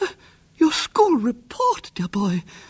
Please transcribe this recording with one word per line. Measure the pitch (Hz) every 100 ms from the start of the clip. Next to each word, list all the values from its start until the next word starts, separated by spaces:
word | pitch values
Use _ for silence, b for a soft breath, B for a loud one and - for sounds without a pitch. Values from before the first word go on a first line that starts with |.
uh, | 381 B B B B _
your | 320
school | - - - 415 311
report, | 214 240 - - 508 480 - -
dear | 175
boy. | 202 202 175 165 B B